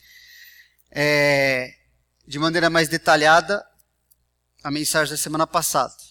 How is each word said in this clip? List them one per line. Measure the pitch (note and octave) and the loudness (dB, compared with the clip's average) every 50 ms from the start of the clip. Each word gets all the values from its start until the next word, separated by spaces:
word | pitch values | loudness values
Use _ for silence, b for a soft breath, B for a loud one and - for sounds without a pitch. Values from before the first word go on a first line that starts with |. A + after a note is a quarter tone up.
| B B B B B B B B B B B B B B B B B _ | B B B B B B B B B B B B B B B B B _
é, | - D3 D3 D3 D3 D3 C#3+ C#3+ C#3+ C#3 C#3 C3+ C3 B2+ B2+ B2+ - _ _ _ _ _ _ _ _ _ _ | -6 -2 0 2 2 2 2 2 2 2 2 0 0 -2 -6 -10 -14 _ _ _ _ _ _ _ _ _ _
de | E3 C3+ D3 | -14 -6 -4
maneira | D#3 E3 E3 F3 E3 E3 | -4 -2 0 0 0 2
mais | E3 E3 D#3+ | 2 0 0
detalhada | C#3 D#3+ D#3+ - F3+ D#3+ D#3 D3 D#3 D#3+ E3+ E3+ E3+ G3+ G3+ - _ _ _ _ _ _ _ _ _ _ _ _ _ _ _ _ _ _ _ | 0 -4 -2 2 2 2 4 6 4 4 4 4 0 -4 -6 -6 _ _ _ _ _ _ _ _ _ _ _ _ _ _ _ _ _ _ _
a | - D3 | -10 -8
mensagem | C#3+ D3+ D3+ D3+ - D#3+ D3+ C#3 | -6 -6 -4 -2 -2 -2 -2 -2
da | D3+ | -4
semana | D3+ - C#3+ D#3 D#3 D#3+ | -8 -8 -6 -4 -4 -4
passada, | - - E3+ D#3 - - C#3+ B2 A#2 - - - - | -2 -2 -4 -4 -2 -2 -2 -2 -4 -8 -16 -20 -20